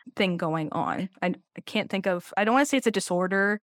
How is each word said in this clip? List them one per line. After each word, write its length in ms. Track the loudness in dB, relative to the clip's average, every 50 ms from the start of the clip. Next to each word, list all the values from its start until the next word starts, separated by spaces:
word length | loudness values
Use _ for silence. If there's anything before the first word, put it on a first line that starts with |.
| -20 -12 -2
thing 200 | 0 0 0 0
going 340 | 0 -2 -2 -2 -2 -4 -4 -4
on. 360 | -2 -2 -2 -2 -4 -6 -8 _ -4 -2
I, 120 | -2 -2 -4 _ _ -20
I 40 | -18 -12
can't 240 | -6 -4 -4 -2 -2
think 200 | -4 -2 0 0
of, 260 | -2 -2 -4 -4 -2
I 60 | 0 2
don't 100 | 4 4
wanna 120 | 4 4
say 120 | 4 2 2
it's 100 | 2 2
a 20 |
disorder. 680 | 0 0 -2 0 0 0 2 2 2 2 2 2 0 -2 _